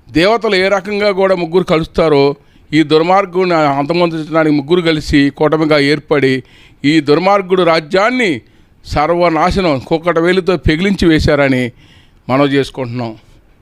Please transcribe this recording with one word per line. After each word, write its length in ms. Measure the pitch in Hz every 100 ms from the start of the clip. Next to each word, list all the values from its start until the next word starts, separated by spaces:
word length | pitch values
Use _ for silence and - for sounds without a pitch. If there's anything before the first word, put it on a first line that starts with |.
| -
దేవతలు 440 | 147 196 233 226
ఏ 120 | 185 190
రకంగా 440 | 196 190 202 208
కూడా 240 | 190 190
ముగ్గురు 280 | 175 165 185
కలుస్తారో 720 | 180 160 160 - 160 143 139 143 _ - - 156
ఈ 20 | 151
దుర్మార్గుడిని 640 | 156 170 190 196 180 185 160 147 139
అంతమొందించడానికి 760 | 143 175 170 160 147 160 156 147
ముగ్గురు 220 | 135 180 165
కలిసి 320 | 156 - 147 139 -
కూటమిగా 400 | 151 156 160 151 139
ఏర్పడి, 420 | 151 - 147 135 131 - - - - 143
ఈ 20 | 160 139
దుర్మార్గుడు 540 | 151 185 202 180 185 165
రాజ్యాన్ని 600 | 165 151 185 220 254 202 117 - _ _ _ -
సర్వనాశనం 840 | 151 156 175 175 160 175 175 175 131 -
కుక్కట 300 | 160 175 165
వేలుతో 280 | 170 185 180 180 175
పెగిలించి 380 | 156 202 185 175
వేశారని 520 | 156 156 143 139 127 120 _ _ - _ _ -
మనవి 260 | 135 143 139
చేసుకుంటున్నాం. 540 | 131 - 120 123 113 107 _ - _ _